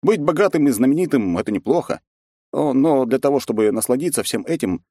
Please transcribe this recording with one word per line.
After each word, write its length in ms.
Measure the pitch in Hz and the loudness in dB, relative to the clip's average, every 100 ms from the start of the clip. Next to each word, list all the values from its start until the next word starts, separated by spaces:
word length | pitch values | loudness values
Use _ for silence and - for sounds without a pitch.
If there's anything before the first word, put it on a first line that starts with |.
Быть 180 | - 214 | 2 0
богатым 480 | 147 160 196 175 143 | 0 2 2 4 2
и 20 | |
знаменитым — 680 | 110 127 147 180 135 98 87 | 2 2 2 0 0 0 -2
это 120 | 110 | -2
неплохо. 500 | 101 107 160 - - _ _ _ _ _ | -4 0 -2 0 -8 _ _ _ _ _
О, 200 | 139 147 | -4 0
но 320 | 131 147 139 127 | 2 2 2 0
для 120 | 131 | 0
того, 220 | 143 139 | 0 0
чтобы 320 | - 110 107 | -2 0 2
насладиться 500 | 104 - 127 170 139 | 0 -2 -2 -2 -4
всем 220 | - 117 - | -4 -6 -4
этим 380 | 160 104 87 _ | -4 -2 -4 _